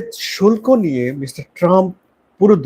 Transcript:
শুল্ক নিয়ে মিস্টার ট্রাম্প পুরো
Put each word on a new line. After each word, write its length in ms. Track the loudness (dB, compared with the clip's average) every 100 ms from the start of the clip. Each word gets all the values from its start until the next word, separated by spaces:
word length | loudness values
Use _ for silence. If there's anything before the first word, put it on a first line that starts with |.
| 2 -6 -12
শুল্ক 320 | 0 0 2 2 0 0
নিয়ে 200 | -2 -4 -6
মিস্টার 220 | -10 -14 -18 -4
ট্রাম্প 320 | 2 2 0 -6 _ _ _ _
পুরো 160 | 2 4